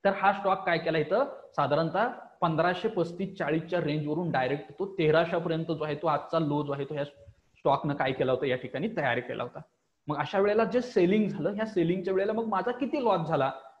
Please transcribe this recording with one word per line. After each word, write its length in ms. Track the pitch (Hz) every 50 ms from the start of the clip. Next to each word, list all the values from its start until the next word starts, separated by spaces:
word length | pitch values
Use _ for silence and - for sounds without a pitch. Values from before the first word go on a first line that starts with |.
| -
तर 80 | 196 190
हा 180 | - 190 196 196
stock 320 | - - 190 185 - -
काय 120 | 180 170
केला 200 | 165 - 165 156
इथं, 260 | 160 151 151 185 233 285 143 - - - - -
साधारणतः 520 | - 143 131 147 151 165 160 165 190 226 - - - - - - _
पंधराशे 460 | 180 165 160 151 165 180 185 - -
पस्तीस 500 | 220 - 185 165 170 - - 196 - -
चाळीसच्या 420 | - 165 143 156 165 170 - 180 175
रेंजवरून 500 | 156 147 151 156 147 147 151 165 175 165
direct 400 | 139 135 127 127 143 147 - - - -
तो 160 | 196 196 - -
तेराशे 400 | 160 151 151 160 170 170 180 170
पर्यंत 260 | 165 170 160 160 165
जो 180 | 170 165 156 151
आहे 120 | 151 147
तो 120 | 147 -
आजचा 320 | 160 147 143 - - - 165
लो 240 | 165 143 143 147 147
जो 80 | 143
आहे 140 | 139 139 139
तो 80 | - 151
ह्या 100 | 143 143
स्टॉकनं 880 | 143 - - - - - _ _ _ _ _ _ 151 139 139 - 147 139
काय 180 | 143 143 135
केला 200 | 131 - 139 127
होता, 140 | 127 120 147
या 100 | 135 123
ठिकाणी 320 | 127 - 123 - 131 160 226 113
तयार 220 | 135 143 127 117 127
केला 240 | 123 - 123 113 120
होता. 160 | 120 - 156 - _ _ _ _ _ _ _ _
मग 100 | 143 147
अशा 220 | 143 147 - - 196
वेळेला 240 | 196 202 208 220 226
जे 180 | - 202 254
selling 460 | 240 - - 208 175 175 202 220 214
झालं, 220 | 185 151 - 147 196
ह्या 160 | 202 208 220
सेलिंगच्या 480 | 220 - 185 170 165 185 190 175 196 190
वेळेला 200 | 190 196 214 214
मग 120 | 220 226
माझा 260 | 220 202 - - 240
किती 320 | 247 247 285 233 - 294 247
loss 240 | 220 196 180 160
झाला 240 | 147 165 143 131 131 - - - - - _